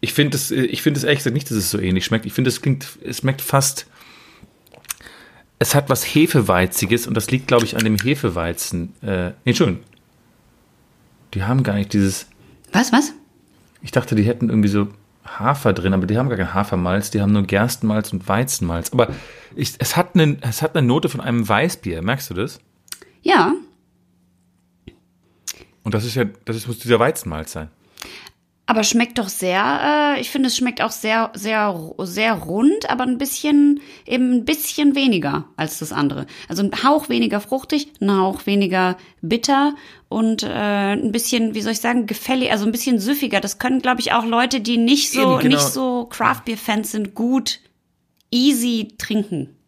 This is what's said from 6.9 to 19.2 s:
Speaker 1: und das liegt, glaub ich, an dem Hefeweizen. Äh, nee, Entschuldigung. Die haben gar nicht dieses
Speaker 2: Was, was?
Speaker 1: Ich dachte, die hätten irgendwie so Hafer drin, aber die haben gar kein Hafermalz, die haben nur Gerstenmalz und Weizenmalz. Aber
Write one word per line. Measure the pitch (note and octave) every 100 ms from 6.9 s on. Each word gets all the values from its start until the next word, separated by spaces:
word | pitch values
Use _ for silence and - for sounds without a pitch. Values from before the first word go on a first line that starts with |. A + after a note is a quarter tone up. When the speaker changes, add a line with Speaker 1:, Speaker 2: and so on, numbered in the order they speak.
| A2+ -
Speaker 1:
und | A2+
das | -
liegt, | C3 C#3
glaub | B2
ich, | A2+ A#2
an |
dem | A2 G#2+
Hefeweizen. | A#2+ C#3+ A2+ F2 E2 E2+ - F2 E2+ -
Äh, | G#2+ F#2 F2+
nee, | - -
Entschuldigung. | A#2+ A#2 F2 - _ _ _ _ _ _ _ _ _ _ _ _ _ _
Die | G2+
haben | F#2+ C3
gar | A#2
nicht | G2+ G2
dieses | G#2 G2 F#2 - _ - - -
Speaker 2:
Was, | - B3+
was? | A#3 D4 - _ _ _ _ _ _
Speaker 1:
Ich | -
dachte, | - - A2
die |
hätten | G#2 A#2+ A#2
irgendwie | A2+ G#2
so | G2+ G2+ - _ _ -
Hafer | - A2 C#3 A#2+
drin, | F#2 F#2
aber | F#2+ F#2
die | G#2+
haben | C3+
gar | A2
kein | E2+
Hafermalz, | F#2 G2+ F#2 F2+ F#2+ G2+
die | G#2+
haben | G2+
nur | G#2
Gerstenmalz | F#2+ G2 A#2 - A2 G#2+ G#2
und | F#2+ F#2
Weizenmalz. | G2+ C3 - F2 E2+ E2+
Aber | B2 A2+ -